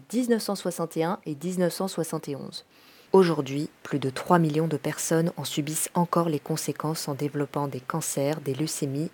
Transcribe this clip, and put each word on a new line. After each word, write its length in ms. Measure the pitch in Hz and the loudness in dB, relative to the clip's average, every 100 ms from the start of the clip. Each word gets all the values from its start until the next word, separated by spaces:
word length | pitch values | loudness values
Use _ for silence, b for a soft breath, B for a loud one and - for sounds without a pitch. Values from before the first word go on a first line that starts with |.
| 135 | -2
dix-neuf 320 | 226 240 226 | -2 2 2
cent 140 | 208 196 | 2 -2
soixante 420 | 185 170 165 - | -2 -2 -2 0
et 60 | |
un 160 | 165 208 | 0 0
et 100 | - | -6
dix-neuf 380 | 143 170 185 175 | -6 -4 2 2
cent 160 | - 190 | 2 -4
soixante 400 | 175 160 160 147 | -2 -4 -4 -6
et 80 | 135 | -8
onze. 300 | - - - B B B B | -8 -12 -16 B B B B
Aujourd'hui, 560 | 190 175 151 131 143 156 - | 8 8 4 0 -4 -4 -8
plus 160 | - 143 | -4 -2
de 120 | 135 | -2
trois 280 | 127 - 175 | -4 4 6
millions 300 | 160 151 165 | 6 2 0
de 80 | 147 | -2
personnes 560 | 156 - - 165 170 - | -4 -6 2 2 2 -2
en 60 | |
subissent 440 | 139 - 143 156 - | -4 -4 -2 -4 -2
encore 340 | 180 170 175 170 | 0 2 2 2
les 100 | 147 | -2
conséquences 680 | - 156 - - 151 160 - | -2 -4 -4 -4 -4 -4 -4
en 60 | |
développant 520 | 135 143 147 139 147 143 | -4 -4 -2 -2 -2 -4
des 140 | 131 | -4
cancers, 580 | 131 165 - - 139 156 | -6 -4 -4 0 0 0
des 100 | 139 | -4
leucémies 580 | 131 156 - 143 139 170 | -2 -4 -2 -2 -2 -4